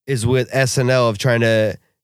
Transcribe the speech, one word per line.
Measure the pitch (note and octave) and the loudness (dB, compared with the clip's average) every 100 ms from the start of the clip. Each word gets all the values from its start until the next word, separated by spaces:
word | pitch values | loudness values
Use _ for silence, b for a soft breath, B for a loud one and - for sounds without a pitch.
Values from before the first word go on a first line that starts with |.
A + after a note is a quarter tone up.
| - | -8
is | C3+ A2+ | -4 0
with | B2+ - | 0 0
S | C3+ C3 - | 0 0 0
N | B2+ | 0
L | B2+ A#2 | 2 0
of | G2+ | 0
trying | C3+ A#2 | -2 0
to | A#2 A2 G#2+ F2+ _ _ | 2 2 0 -4 _ _